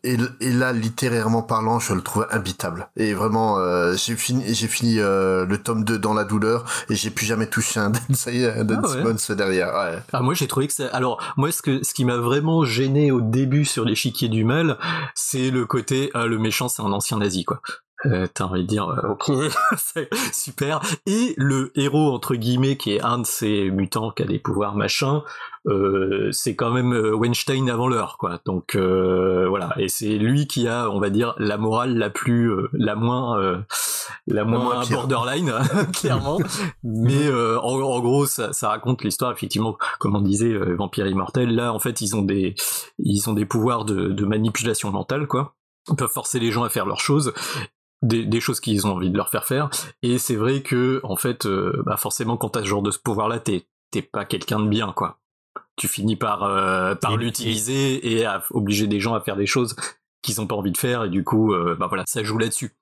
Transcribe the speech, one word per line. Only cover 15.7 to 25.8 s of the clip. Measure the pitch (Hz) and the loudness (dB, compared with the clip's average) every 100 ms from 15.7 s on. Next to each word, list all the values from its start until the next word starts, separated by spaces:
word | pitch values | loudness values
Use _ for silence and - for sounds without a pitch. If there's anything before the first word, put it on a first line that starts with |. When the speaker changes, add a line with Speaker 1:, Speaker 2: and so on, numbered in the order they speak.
| 131 107 131 139 | -2 0 0 0
Speaker 2:
ah, | 120 117 | 0 0
le | 113 | 0
méchant, | 110 107 127 | 0 0 -2
c'est | - | -2
un | 107 | -2
ancien | 98 - 110 | -2 -2 0
nazi, | 104 92 | 0 0
quoi. | 85 127 - - _ - 143 | -2 -4 -6 -14 _ -4 0
Euh, | 92 92 | 2 0
t'as | - 92 | -2 -2
envie | 92 | -2
de | 92 | 0
dire, | 107 90 | 0 -2
euh, | - - | -2 -2
ok, | 101 - 135 151 - | -2 0 0 0 0
<laughs> | - - | 0 0
c'est | - - 143 220 262 | -4 -6 -6 -4 -4
super. | - - - 143 156 208 160 - | -4 -8 -4 -2 -2 -4 -4 -2
Et | 208 240 - | 0 0 0
le | 139 135 131 - | 2 2 0 0
héros, | 139 147 151 | 2 4 2
entre | 123 - 123 | 2 -2 -2
guillemets, | 113 123 135 135 | 2 2 2 2
qui | - | 0
est | 104 | 0
un | 117 120 | 0 0
de | 110 | -2
ces | - 110 104 98 | -2 0 2 2
mutants | 95 95 113 110 | 0 0 -2 -4
qui | - | -2
a | 107 | -2
des | 104 | -2
pouvoirs, | - 92 104 104 | -2 -2 0 0
machin, | 101 - 139 147 147 - - - - | -2 0 0 0 -2 -14 -14 -8 0
euh, | 101 | 2